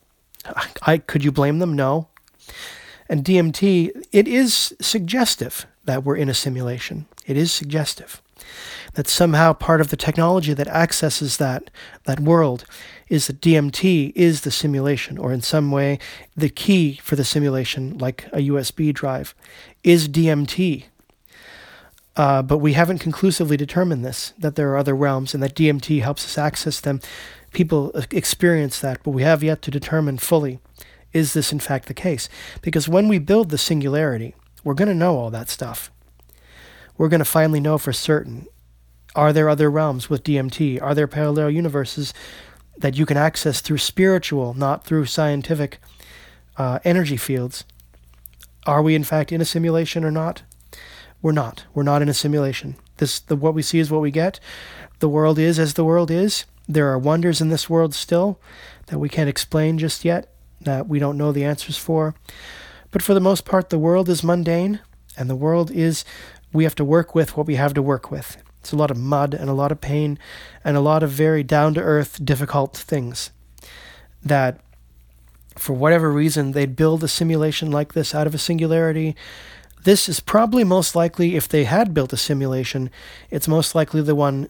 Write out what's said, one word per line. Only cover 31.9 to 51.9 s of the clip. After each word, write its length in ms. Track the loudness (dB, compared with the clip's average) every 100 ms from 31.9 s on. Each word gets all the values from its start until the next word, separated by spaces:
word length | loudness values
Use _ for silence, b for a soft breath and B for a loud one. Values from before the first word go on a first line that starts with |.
case? 360 | -6 -4 -4 -8 B B B
Because 280 | -2 -2 2
when 180 | 2 4
we 120 | 2
build 300 | 4 2 2
the 80 | -2
singularity, 800 | 0 0 0 0 0 -2 -8 -14 _ _
we're 100 | -4 0
gonna 180 | 0
know 240 | 2 2 2
all 140 | -2
that 180 | -6 -8
stuff. 420 | -8 -8 -10 -14 _ _ _ _ B B B B B B -2
We're 120 | 2
gonna 160 | 2 2
finally 340 | 2 2 2
know 200 | 0 -2
for 140 | -2
certain. 520 | -4 0 0 -2 -14 -18 _ _ _ _ _ _ 2
Are 180 | 2
there 160 | 4 2
other 200 | 4 2
realms 400 | 2 0 -2 -4
with 140 | -4
D 140 | 0 -2
M 120 | -2
T? 300 | -2 -2 -2
Are 160 | -2 0
there 120 | 0
parallel 440 | 0 -2 0 0
universes 640 | 0 -2 -2 -4 -6 -10 -10 B B B B _ -4
that 220 | -2 0
you 80 | 2
can 120 | 2
access 440 | 2 0 -2 -2
through 160 | -2 -2
spiritual, 800 | -2 2 4 2 0 -4 -2 -2
not 280 | -2 -2
through 220 | -2 -2 0
scientific, 760 | 0 0 0 -2 -2 -4 -8 B B B B B B B -4
uh, 220 | -4 0
energy 340 | 2 2 0 -2
fields? 480 | -4 -4 -4 -10 -18 -20 _ -20 _ -20 -20 -20 -20 _ 0
Are 160 | 2
we 140 | 4 2
in 80 |
fact 280 | 0 -2 -2
in 100 | -2
a 40 | -2
simulation 580 | 0 0 0 0 -2
or 60 | -2
not? 320 | -2 -4 -8 -16 -20 -20 B B B B B
We're 100 | 0
not. 340 | 0 -2 -8 -8 -2
We're 80 |
not 180 | 2